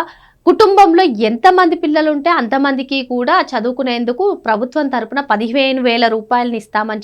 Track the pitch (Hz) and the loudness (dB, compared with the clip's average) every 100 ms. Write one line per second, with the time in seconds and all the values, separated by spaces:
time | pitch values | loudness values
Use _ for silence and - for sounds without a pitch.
0 | 330 - _ _ - - 427 392 392 330 | 0 -8 _ _ 0 4 4 6 6 4
1 | 370 208 220 226 370 370 349 339 320 311 | 2 0 -2 2 4 4 2 0 0 0
2 | 311 294 320 330 - 269 277 269 277 269 | 0 0 0 0 0 0 0 -2 -4 -6
3 | 254 247 247 349 311 247 233 254 262 240 | -4 -4 0 0 0 -4 -4 -4 -4 -4
4 | 240 247 403 359 233 214 247 311 285 240 | -4 -2 -2 -2 -2 -2 -2 -4 -4 -4
5 | 220 269 285 208 226 269 269 262 247 233 | -6 -6 -2 -2 -2 0 0 0 0 0
6 | 233 220 214 247 240 226 214 214 220 214 | 0 -2 -2 -2 -2 -6 -6 -6 -4 -6